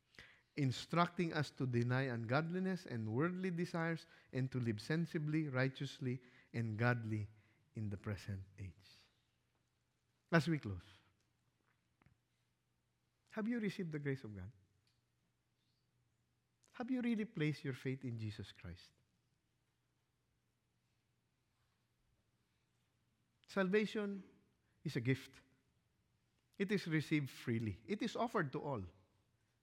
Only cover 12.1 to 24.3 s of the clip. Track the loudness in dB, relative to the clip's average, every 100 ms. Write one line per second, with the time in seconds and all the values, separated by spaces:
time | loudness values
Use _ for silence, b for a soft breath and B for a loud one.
12.1 | _ _ _ _ _ _ _ _ _ _
13.1 | _ _ -4 0 0 0 -2 -4 -4 -2
14.1 | -2 -4 -8 -10 -12 _ _ _ _ _
15.1 | _ _ _ _ _ _ _ _ _ _
16.1 | _ _ _ _ _ _ -8 -2 2 2
17.1 | 2 0 0 0 0 -4 -4 -4 -4 -4
18.1 | -4 -4 -6 -10 -12 -12 -12 -16 _ _
19.1 | _ _ _ _ _ _ _ _ _ _
20.1 | _ _ _ _ _ _ _ _ _ _
21.1 | _ _ _ _ _ _ _ _ _ _
22.1 | _ _ _ _ _ _ _ _ _ _
23.1 | _ _ _ -4 0 4 4 4 0 -2
24.1 | -4 -10